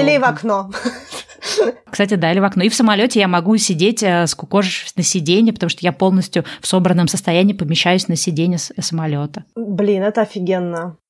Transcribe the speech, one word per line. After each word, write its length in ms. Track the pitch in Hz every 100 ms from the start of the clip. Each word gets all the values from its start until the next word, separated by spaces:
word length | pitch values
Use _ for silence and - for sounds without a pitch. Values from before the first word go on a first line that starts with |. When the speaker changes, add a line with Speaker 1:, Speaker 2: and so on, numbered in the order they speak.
| 285
Speaker 1:
Или 100 | 285
в 60 |
окно. 480 | 254 151 220 196 190 190 247 - - - - - - - 233 - -
Speaker 2:
Кстати, 220 | - 202
да, 180 | 202 165
или 80 | 185
в 60 | 196
окно. 180 | 190
И 60 | 208
в 60 | -
самолете 440 | 226 202 240 220
я 80 | 190
могу 300 | 180 175 220
сидеть, 440 | 214 160 196 233
э, 220 | 202 175 165
скукожившись 720 | - 156 196 190 - - -
на 80 |
сиденье, 480 | - 185 151 190 226
потому 180 | 220 170
что 100 | -
я 100 | 175
полностью 540 | - 190 185 180 175 - -
в 60 | -
собранном 420 | 190 175 175 170
состоянии 440 | - - 170 196
помещаюсь 540 | 202 151 160 175 185 185
на 80 | 165
сиденье 420 | - 156 170 170
с-, 140 | - -
самолета. 640 | - 165 160 143 147 147 - 226
Speaker 1:
Блин, 480 | 214 185 208 196
это 180 | 202 220
офигенно. 760 | 208 202 180 185 175 170 175 160